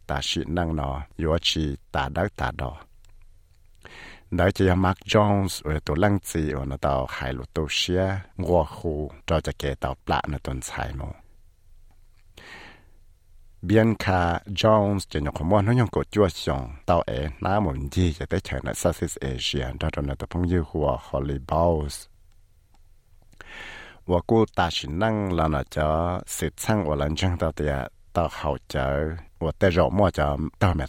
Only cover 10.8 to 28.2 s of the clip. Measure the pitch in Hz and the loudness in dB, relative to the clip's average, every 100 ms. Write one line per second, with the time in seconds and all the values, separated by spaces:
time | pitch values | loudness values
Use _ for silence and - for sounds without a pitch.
10.8 | - 67 67 - - - - _ - - | -6 -6 -10 -12 -18 -20 -20 _ -20 -20
11.8 | - - - - - - - - - - | -20 -20 -20 -20 -20 -20 -20 -20 -20 -20
12.8 | - - - - _ - - - 90 107 | -20 -20 -20 -20 _ -20 -20 -10 2 6
13.8 | 113 107 - 92 85 85 - 95 110 110 | 6 4 2 2 2 0 -4 2 6 6
14.8 | 101 98 - 80 73 - 78 104 98 123 | 4 0 -2 -4 -4 -2 2 4 4 4
15.8 | 110 - 69 104 98 - - 67 62 69 | 2 0 -2 4 2 2 -4 -2 -4 -8
16.8 | - 85 - 60 73 - - 101 92 67 | 2 2 2 -2 -4 -4 0 2 0 -2
17.8 | 71 - 90 76 71 85 - 67 67 - | -4 2 2 0 -2 -4 -2 -6 -6 -2
18.8 | 87 78 85 - 67 62 - 71 62 62 | 0 0 -4 -4 -6 -4 -4 -4 -4 -4
19.8 | 80 - 71 69 - 85 90 90 78 80 | -4 -2 -4 -4 -6 -2 2 2 0 0
20.8 | 73 62 - 67 69 69 64 78 85 80 | 0 0 -2 -4 -2 -4 -2 2 4 2
21.8 | 73 - - - - - - _ _ _ | -2 -8 -16 -20 -20 -20 -20 _ _ _
22.8 | - - _ - - - - - - - | -20 -20 _ -20 -20 -20 -20 -16 -16 -16
23.8 | - - - 87 - 113 110 - 85 - | -18 -12 0 0 4 4 4 2 0 -2
24.8 | - 80 110 107 101 85 80 73 65 - | -4 -2 0 0 0 0 2 0 -2 -2
25.8 | 76 78 87 90 - - 80 - - 107 | 0 2 0 -4 -6 -6 -6 -6 -2 0
26.8 | 78 73 73 78 95 87 80 - 73 69 | 0 0 -2 0 -2 0 -2 -2 -2 -2
27.8 | 58 _ - 90 | -4 _ -6 -2